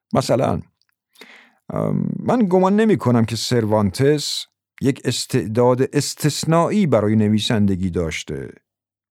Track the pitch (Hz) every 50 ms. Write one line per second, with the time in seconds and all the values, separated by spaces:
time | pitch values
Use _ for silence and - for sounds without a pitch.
0 | _ - - 135 131 - 127 123 135 - 104 - - _ _ _ _ _ _ _
1 | _ _ _ - - - - - - _ _ _ _ - - 50 53 52 50 50
2 | 50 50 50 - - - 214 254 220 175 180 185 185 190 202 208 226 220 180 117
3 | - 127 123 117 110 107 117 107 - - 127 120 107 104 107 107 104 95 - -
4 | 135 143 151 143 - - - - - _ _ _ _ _ _ - - 139 135 -
5 | - 131 123 - - - - 123 80 107 110 123 120 127 127 120 131 - - 147
6 | - - - - - 147 - - - 156 165 170 170 113 190 214 196 143 120 107
7 | 107 107 110 110 107 104 107 104 104 - 123 104 104 98 95 87 92 92 85 90
8 | 82 78 - - - - 73 67 64 - - _ _ _ _ _ _ _ _ _
9 | _ _